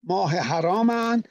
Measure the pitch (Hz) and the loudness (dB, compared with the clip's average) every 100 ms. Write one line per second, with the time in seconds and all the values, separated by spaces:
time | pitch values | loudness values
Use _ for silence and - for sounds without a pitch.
0 | - 185 180 170 127 165 165 202 233 233 | -4 -2 0 -2 -2 -2 0 2 2 0
1 | 233 233 - | 0 -2 -4